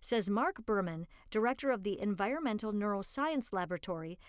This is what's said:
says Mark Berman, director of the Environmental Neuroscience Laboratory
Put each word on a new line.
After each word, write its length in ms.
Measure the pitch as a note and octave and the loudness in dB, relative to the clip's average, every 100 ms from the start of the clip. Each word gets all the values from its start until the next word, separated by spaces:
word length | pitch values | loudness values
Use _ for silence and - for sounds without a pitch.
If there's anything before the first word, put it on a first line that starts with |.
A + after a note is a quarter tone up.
says 280 | - A#3 G3 | 0 2 4
Mark 360 | G3+ D#4+ D4+ A3+ | 4 2 0 0
Berman, 420 | G3+ F3+ E3 E3+ - - | 0 0 -4 -10 -14 -4
director 420 | A3 A#3 B3+ C#4 | 0 2 2 0
of 120 | A#3+ | 0
the 140 | G3 G3 | 0 0
Environmental 720 | G#3 F#3+ G3+ D4 C#4+ G#3+ A3 | 0 0 0 0 0 0 0
Neuroscience 800 | G#3 G#3 G3+ F#3+ - D4+ D4 - | 0 0 0 0 0 0 0 -2
Laboratory 680 | F#3+ F3 F3 - E3 D#3+ F3+ | -2 -2 -4 -4 -6 -6 -10